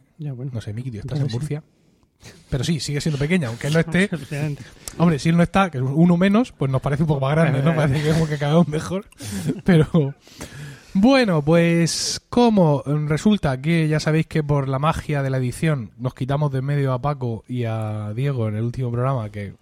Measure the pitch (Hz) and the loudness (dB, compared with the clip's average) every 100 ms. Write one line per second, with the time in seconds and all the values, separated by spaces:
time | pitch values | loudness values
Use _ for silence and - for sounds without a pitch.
0 | _ - 151 120 135 117 110 107 127 104 | _ -14 -12 -10 -8 -8 -8 -10 -8 -10
1 | - 147 117 117 - 147 - _ _ _ | -6 -4 -4 -4 -6 -8 -10 _ _ _
2 | _ _ - - - 135 139 160 - 143 | _ _ -20 -20 -8 -4 -2 -4 -4 -4
3 | 165 139 147 185 120 117 143 165 160 175 | -4 -2 0 0 -2 -6 -2 0 0 0
4 | 202 160 - 143 151 139 - - - - | 0 -4 -8 -6 -6 -6 -14 -20 -12 0
5 | 170 147 165 170 170 196 190 127 131 147 | 2 2 2 2 2 2 0 -2 -2 4
6 | 175 170 196 208 254 - 135 131 135 143 | 4 4 4 2 0 -2 -2 0 0 0
7 | 160 139 135 156 160 135 151 160 147 139 | 0 0 2 2 2 2 2 2 2 2
8 | 147 165 156 147 147 165 156 151 151 190 | 2 2 0 -2 2 4 4 0 -4 -6
9 | - - 104 196 160 - - 160 147 165 | -8 -14 -10 -6 -4 -2 4 4 4 2
10 | 139 - _ - - 139 147 135 - 190 | 0 -4 _ -20 -18 -16 -18 -18 -6 2
11 | 233 269 226 160 143 170 170 170 165 - | 4 6 4 2 4 4 4 4 2 -2
12 | - - _ 240 240 208 160 143 135 151 | -6 -8 _ 2 4 6 4 4 0 -2
13 | 151 151 214 208 151 131 151 170 156 156 | 0 2 2 2 0 -2 0 2 2 0
14 | 160 156 156 160 147 147 135 135 151 - | 2 0 0 -2 0 0 0 0 0 -2
15 | - 143 135 131 123 - 160 143 104 - | -2 -4 -2 -2 -2 -2 0 0 -4 -8
16 | 123 - 127 143 147 131 135 143 135 127 | -6 -4 -2 0 0 -2 -2 0 0 -2
17 | 143 139 123 110 - 123 113 110 107 107 | -2 -4 -4 -6 -6 -4 -4 -4 -4 -6
18 | 107 110 143 127 110 107 117 120 120 120 | -6 -4 -2 -2 -2 -2 -4 -4 -4 -2
19 | 127 131 107 104 98 - | -2 -2 -6 -8 -12 -12